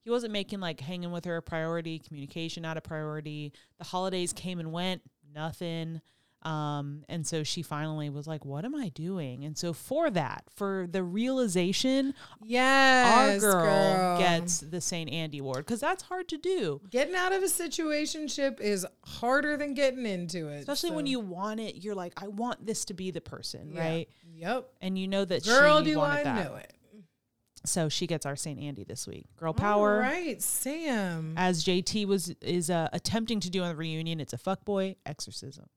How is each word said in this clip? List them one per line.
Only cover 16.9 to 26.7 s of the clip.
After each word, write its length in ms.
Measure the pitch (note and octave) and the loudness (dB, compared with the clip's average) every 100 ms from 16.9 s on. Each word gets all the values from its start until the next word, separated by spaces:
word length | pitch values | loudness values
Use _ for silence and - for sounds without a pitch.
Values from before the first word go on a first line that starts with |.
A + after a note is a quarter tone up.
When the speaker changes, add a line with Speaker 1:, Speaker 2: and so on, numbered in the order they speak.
| A#3+ D#4 | -2 0
Speaker 2:
out 200 | F#4 F#4 | 0 2
of 100 | F#4+ | 2
a 40 | F#4+ | 0
situationship 1120 | - E4+ - D#4+ D4+ D4+ D#4+ D4+ - C#4 A#3 | -2 -4 -2 0 0 -2 -4 -6 -2 -2 0
is 260 | G#3 G3+ F3+ _ | -2 -2 -4 _
harder 540 | - - A#3 C4+ D4 D4 | -16 -4 2 2 2 -2
than 160 | D4 | -2
getting 320 | C4+ C4+ B3+ A#3 | 2 0 2 -4
into 420 | F#3 F3 F3+ D#3 | -2 -4 -6 -6
it, 120 | C#3+ | -8
Speaker 1:
Especially 320 | C#3+ C#4+ E4+ | -6 -4 -2
when 140 | D#4 C#4+ | -2 -2
Speaker 2:
so. 20 | |
Speaker 1:
you 100 | B3+ | -2
want 400 | G3+ F3 G3+ A3 | -4 -6 -4 -4
it, 240 | A3 - | -8 -8
you're 100 | G3 | -8
like, 200 | G3+ F3 - | -6 -8 -10
"I 60 | G3 | -10
want 360 | G3+ A#3+ - G#3 | -6 -4 -4 -6
this 200 | A3 - | -6 -6
to 80 | |
be 180 | F3+ F#3 | -6 -6
the 80 | D#3+ | -6
person," 540 | - - - - D3+ | -10 -10 -10 -10 -10
Speaker 2:
Yeah. 80 | E3 D#3+ | -6 -2
Speaker 1:
right? 200 | E3 D#3+ _ E3+ | -2 -6 _ -20
Speaker 2:
Yep. 400 | E3 E3+ B3+ B3 _ | -10 -4 -4 -6 _
Speaker 1:
And 180 | F#3+ F#3+ | -4 -2
you 120 | F#3+ | 0
know 160 | G3 F#3+ | 0 2
that 180 | E3+ | 0
Speaker 2:
Girl, 360 | F#3 B3 D4 D4+ | 6 8 10 8
Speaker 1:
she 120 | D#4 | 6
Speaker 2:
do 60 | D4+ | 2
Speaker 1:
wanted 220 | D4 C#4+ | 2 2
Speaker 2:
I 40 | |
Speaker 1:
that. 220 | D4 A3+ F3 | 0 0 -2
Speaker 2:
know 60 | G#2+ | -8
it. 180 | - | -16